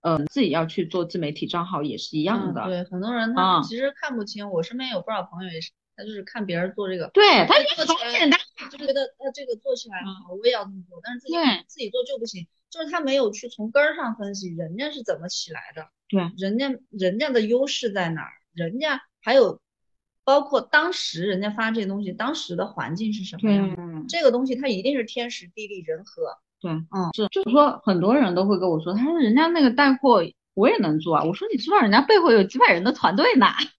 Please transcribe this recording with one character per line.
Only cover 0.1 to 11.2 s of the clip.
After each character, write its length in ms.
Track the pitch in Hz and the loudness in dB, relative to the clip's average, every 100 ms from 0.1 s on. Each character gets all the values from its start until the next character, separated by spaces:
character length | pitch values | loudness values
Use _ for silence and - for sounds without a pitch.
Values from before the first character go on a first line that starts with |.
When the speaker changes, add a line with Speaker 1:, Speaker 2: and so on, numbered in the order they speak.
| 160 147 | 0 -2
Speaker 1:
自 140 | - | 0
己 80 | 208 | 0
要 160 | 151 165 | 0 -2
去 200 | 180 165 | -4 -4
做 160 | - 170 | -4 -4
自 120 | 196 | -4
媒 140 | 151 | -6
体 160 | 151 - | -6 -6
账 180 | 175 175 | -6 -4
号 160 | 175 | -4
也 160 | 147 - | -6 -8
是 200 | - 156 | -6 -4
一 60 | |
样 300 | 160 214 190 | -2 -2 -2
的。 80 | - | -6
Speaker 2:
嗯， 80 | 113 | -6
对， 140 | 180 180 | -6 -6
很 160 | 180 | -8
多 120 | 208 | -6
人 200 | 240 226 | -4 -2
他 260 | 240 185 175 | 0 2 2
Speaker 1:
嗯。 40 | |
Speaker 2:
其 120 | 147 226 | 0 -4
实 140 | 269 277 | -6 -4
看 160 | 302 247 | -8 -6
不 80 | |
清， 260 | 208 208 202 | -8 -10 -6
我 100 | 180 | -6
身 140 | 165 240 | -6 -8
边 120 | 262 | -6
有 100 | 208 | -8
不 100 | - | -6
少 120 | 208 | -6
朋 200 | 185 175 | -6 -12
友 80 | 185 | -12
也 80 | 165 | -12
是， 120 | 165 _ _ _ | -14 _ _ _
他 80 | |
就 60 | 208 | -14
是 100 | 208 | -12
看 220 | 196 233 196 | -12 -10 -6
别 120 | 170 | -4
人 140 | 180 190 | -4 -6
做 120 | 196 | -6
这 100 | 185 | -6
个， 120 | 156 | 0
Speaker 1:
对， 100 | - 415 269 170 | 4 6 6 6
他 80 | 605 | 4
觉 200 | 587 - | 4 -4
得 80 | 311 | -2
Speaker 2:
做 100 | 330 | -2
起 80 | |
来 80 | 240 | 0
Speaker 1:
好 60 | 240 | 0
简 120 | 311 | 4
单。 100 | 330 - - 262 | 2 0 -18 -20
Speaker 2:
就 60 | 285 | -10
觉 160 | 285 | -4
得， 80 | 269 | -2
呃， 300 | 262 _ 277 | -4 _ -10
这 120 | 269 269 | -10 -8
个 100 | 220 | -8
做 180 | 277 247 | -4 -6
起 140 | 240 | -6
来 80 | 190 | -10
好， 300 | 190 190 180 | -10 -12 -14
Speaker 1:
嗯。 60 | 185 | -2
Speaker 2:
我 60 | 233 | 0
也 80 | |
要 100 | 240 | 0
这 60 | 202 | -4
么 60 | 196 175 | -12 -18
做， 120 | 170 | -18
但 100 | 214 | -14
是 60 | |
自 80 | 247 | -14